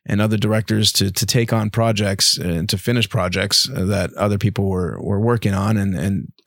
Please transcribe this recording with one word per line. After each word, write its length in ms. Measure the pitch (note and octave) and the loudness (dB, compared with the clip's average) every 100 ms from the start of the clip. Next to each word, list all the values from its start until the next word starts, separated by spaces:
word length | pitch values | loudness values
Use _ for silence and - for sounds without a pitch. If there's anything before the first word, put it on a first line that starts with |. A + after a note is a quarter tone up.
and 160 | - G2+ | -2 0
other 160 | G#2+ A2 | 2 2
directors 540 | G#2+ A2 - G#2+ G#2 | 2 0 2 2 2
to, 180 | - G2 | 2 0
to 120 | - | -2
take 280 | G2+ B2+ A#2 | 0 0 2
on 180 | A2+ G#2+ | 0 0
projects 640 | A#2 A2+ G#2 G2+ G2 - - | 0 2 2 0 0 0 0
and 320 | F2+ E2 E2+ | -2 -2 -2
to 80 | F#2+ | -2
finish 320 | - B2 G#2+ | 0 0 0
projects 640 | G2+ F2+ F#2+ G2+ - - | -2 0 0 0 0 0
that 400 | - F#2+ G2 F2+ | -2 0 0 -2
other 240 | - G2+ G2+ | -2 0 2
people 300 | G#2+ G2 G2 | 0 0 0
were, 320 | F#2 F2 G#1 | 0 -2 -4
were 200 | - G2+ | -4 0
working 340 | A2+ A2+ G#2 | 2 2 0
on. 220 | G2 G2+ G#2+ | 0 0 0
And, 180 | G2 | 0
and, 380 | D#2+ F#2+ F#2+ - - | -2 -2 -2 -6 -14